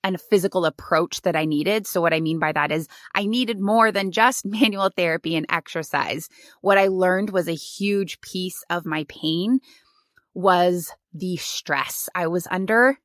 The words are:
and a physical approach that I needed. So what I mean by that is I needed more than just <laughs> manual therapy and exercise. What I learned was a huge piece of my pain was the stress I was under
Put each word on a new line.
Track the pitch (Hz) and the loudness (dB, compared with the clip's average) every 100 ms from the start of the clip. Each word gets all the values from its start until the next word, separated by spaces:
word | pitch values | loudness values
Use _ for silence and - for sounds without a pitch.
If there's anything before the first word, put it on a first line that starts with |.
and | 196 | -4
a | - | -4
physical | - 202 190 185 | 0 2 2 0
approach | 160 - - 160 175 - | 0 -2 0 0 2 -2
that | 180 | -2
I | 156 | 0
needed. | 156 151 160 214 196 | 0 0 0 0 -2
So | 185 | 0
what | 165 | 2
I | 160 | 2
mean | 160 160 | 0 0
by | 156 | 0
that | 151 147 | 0 -2
is | 151 160 - - | -2 -6 -16 -6
I | - 208 | -4 0
needed | 240 233 208 | 0 -2 -2
more | 196 226 226 | 2 4 4
than | 196 196 | 2 -2
just | 196 233 - 196 | 2 2 2 -6
<laughs> | |
manual | 214 262 196 190 | 0 0 2 -2
therapy | - 175 165 160 | 0 0 0 -2
and | 160 - | -2 -2
exercise. | 165 - 170 151 143 - 135 - _ - _ | -4 -4 -8 -2 -2 -2 -6 -10 _ -20 _
What | 196 196 | 2 4
I | 196 | 4
learned | 185 185 185 202 | 4 2 2 0
was | 190 170 | -2 -2
a | |
huge | 165 - - 196 202 185 - | -6 -8 -4 0 0 -2 -8
piece | - 185 180 - - | -10 -6 -6 -8 -6
of | 175 165 | -6 -4
my | 156 - | -6 -6
pain | - 160 165 202 262 _ _ _ _ _ _ _ | -6 -4 -2 2 0 _ _ _ _ _ _ _
was | - 190 180 180 180 160 - _ | 0 4 4 4 2 -6 -16 _
the | 160 185 170 | -10 -6 -6
stress | - - - 139 135 - - | -6 -10 -4 -4 -4 -8 -8
I | 180 165 | -4 -2
was | 175 - | -4 -4
under | 185 196 220 254 277 | -6 0 4 4 2